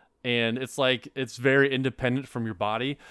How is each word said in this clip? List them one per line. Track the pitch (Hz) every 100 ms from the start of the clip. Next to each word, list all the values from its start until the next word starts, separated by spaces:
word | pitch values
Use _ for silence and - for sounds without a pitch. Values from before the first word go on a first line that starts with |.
| _ _
And | 123 120 113 123
it's | 127 -
like, | 131 127 - -
it's | 127 -
very | 131 139 139
independent | 135 131 - 131 127 131
from | 123 113
your | 95
body. | 104 113 135 143 -